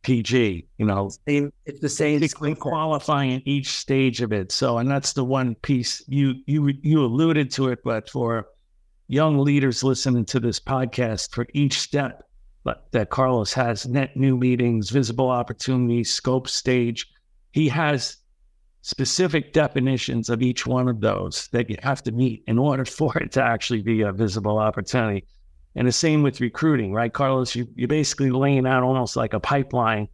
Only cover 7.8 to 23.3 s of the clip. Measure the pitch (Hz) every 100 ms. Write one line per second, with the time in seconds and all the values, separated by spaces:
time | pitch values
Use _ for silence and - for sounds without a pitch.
7.8 | - 113 - 135 120 113 104 _ _ _
8.8 | _ _ _ 135 156 147 143 143 135 117
9.8 | 135 131 - 123 104 127 117 107 - 135
10.8 | 127 - 120 107 - - 120 147 143 -
11.8 | - 147 135 - - - - _ - -
12.8 | - 117 104 - 131 127 104 - 120 107
13.8 | 123 127 135 - 135 131 127 123 120 113
14.8 | 101 127 117 117 127 123 120 - - 127
15.8 | 123 120 113 - - 131 127 - - 127
16.8 | 120 117 - _ _ _ _ - 156 143
17.8 | 156 143 - - _ _ _ _ _ _
18.8 | - - 135 - 185 151 139 - 147 139
19.8 | 131 131 - 123 110 117 127 120 - 127
20.8 | 127 113 107 95 92 - - 127 120 -
21.8 | 135 135 - 113 131 110 - 113 143 135
22.8 | 127 - 151 - -